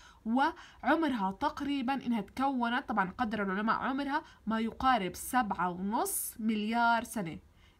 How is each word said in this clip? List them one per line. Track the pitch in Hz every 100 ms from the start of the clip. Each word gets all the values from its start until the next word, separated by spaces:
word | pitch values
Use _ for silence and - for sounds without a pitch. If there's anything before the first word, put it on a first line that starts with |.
| - - 220
وعمرها | 247 302 - - - 226 320 311 240 190
تقريبا | 190 294 - 277 277 247 269 240
إنها | 226
تكونت، | 196 - 269 262 233 247 -
طبعا | 214 185 -
قدر | 233 214
العلماء | 196 190 220 -
عمرها | 233 269 277 277 - - 208
ما | 220
يقارب | 220 - 262 240 180 -
سبعة | - 247 214 - 180
ونص | 180 196 240 381 - - -
مليار | 220 214 208 233 233 233
سنة. | 226 233 165 - - _ -